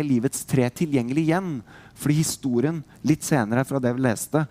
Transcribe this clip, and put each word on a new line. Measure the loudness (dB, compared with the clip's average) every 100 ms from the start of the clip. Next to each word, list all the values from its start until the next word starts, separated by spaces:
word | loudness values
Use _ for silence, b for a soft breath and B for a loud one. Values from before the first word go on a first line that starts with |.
| 4
livets | 2 2 -4 -2
tre | 0 0
tilgjengelig | 0 -2 0 0 0 2
igjen, | 0 -2 -8 -10 B B -6
fordi | 0 2
historien | 0 -4 -2 0 0 -2 -10 B
litt | 0 0 2
senere | 0 2 0 0
fra | 0
det | 0 0
vi | 0
leste, | 0 -2 -2 -2